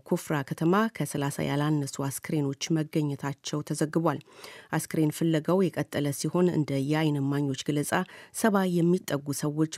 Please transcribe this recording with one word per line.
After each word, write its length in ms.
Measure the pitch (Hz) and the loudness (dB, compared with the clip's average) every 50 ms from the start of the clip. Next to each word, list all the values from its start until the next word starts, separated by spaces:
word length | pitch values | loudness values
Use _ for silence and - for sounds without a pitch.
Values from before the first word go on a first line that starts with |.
ኩፍራ 340 | - - - 170 - - 165 147 135 | -2 -2 -2 -2 0 0 -2 -2 -2
ከተማ 320 | - 160 - 165 165 180 208 220 226 | -4 -4 0 2 2 4 4 2 0
ከሠላሳ 480 | - - 151 - - 151 139 139 - - | 0 -4 -4 -4 -2 -2 -2 -2 -2 -2
ያላነሱ 540 | 156 143 139 143 147 151 156 147 139 135 - - 139 | -2 -2 0 0 2 2 2 0 0 -2 -4 -6 -4
አስክሬኖች 600 | 139 131 - - - 170 151 143 139 139 - - - | -4 -6 -6 -6 -4 -2 0 0 -2 -2 -4 -2 -2
መገኘታቸው 880 | 165 156 151 151 - 165 151 147 139 - - 139 143 - - - - 147 | 0 0 0 0 0 0 0 0 -2 -4 -4 -6 -6 -6 -8 -8 -6 -6
ተዘግቧል። 580 | 147 - 156 - 160 151 - 170 165 165 139 - - _ - - - - - - - - | -4 -4 -2 -2 -2 0 0 0 0 0 0 -2 -6 _ -20 -20 -20 -20 -18 -18 -10 -4
አስክሬን 400 | - 156 - - - 165 156 151 | -4 -4 -4 -2 0 2 2 2
ፍለጋው 480 | - - 170 165 160 151 151 - 170 190 | 2 0 0 2 2 2 2 2 2 4
የቀጠለ 460 | 190 160 - - 151 - - 120 143 143 | 2 2 0 -2 -4 -4 -2 -2 -2 -2
ሲሆን፣ 360 | 139 - - 156 - 175 180 175 | -2 -2 -4 -2 2 4 4 4
እንደ 220 | 156 156 147 127 139 135 | 4 2 0 2 0 0
የዓይን 360 | 135 143 156 156 160 151 147 143 | 0 2 2 2 2 2 2 2
እማኞች 460 | 135 139 143 143 147 139 131 - - | 0 0 0 0 0 0 -2 -4 -2
ገለጻ፣ 280 | - 147 147 143 - - 180 185 - - - - - - | -2 0 0 0 0 0 0 -2 -2 -8 -20 -20 -16 -6
ሰባ 280 | - - 226 202 202 190 185 | 0 2 2 4 4 2 2
የሚጠጉ 640 | 175 175 165 175 175 185 - - 147 139 143 143 139 | 2 4 4 4 4 2 2 -2 -4 -4 -2 -4 -6
ሰዎች 380 | - - 151 147 151 160 156 - | -2 -2 -2 0 0 0 0 0